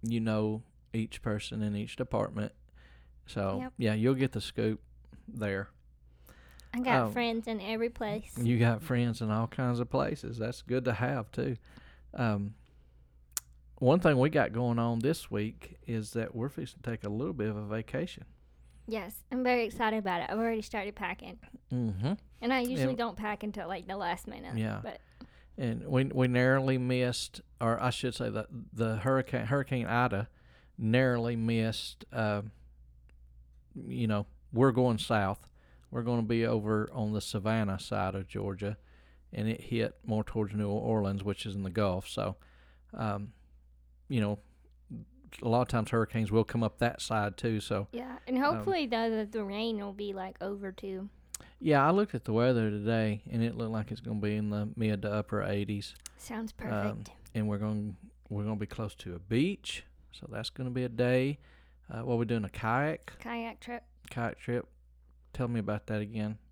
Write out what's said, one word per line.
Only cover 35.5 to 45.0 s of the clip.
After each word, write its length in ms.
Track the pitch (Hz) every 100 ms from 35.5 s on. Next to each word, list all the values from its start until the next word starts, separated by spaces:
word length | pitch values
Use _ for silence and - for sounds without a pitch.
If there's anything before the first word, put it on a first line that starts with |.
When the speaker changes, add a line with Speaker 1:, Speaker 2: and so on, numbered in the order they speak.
| - - - -
Speaker 1:
We're 120 | 123
gonna 180 | 117 120
be 220 | 110 117 113
over 440 | 113 107 107 107
on 200 | - 107
the 80 | 107
Savannah 580 | - 107 101 113 104 92
side 360 | - 107 95 98
of 120 | 95
Georgia, 500 | 98 98 95 101 104 - - - - -
and 160 | - 107
it 140 | 113
hit 340 | - 117 110 - -
more 180 | 107
towards 300 | 107 113 104
New 160 | 104 104
Orleans, 540 | 104 - 110 98 98
which 220 | 101 98 113
is 100 | 101
in 80 |
the 60 | 95
Gulf. 380 | 90 101 92 -
So, 280 | - 98 95 - - - - -
um, 400 | - 110 101 104 - - - - - - - -
you 120 | 131
know, 180 | 104 104 - - - - - 117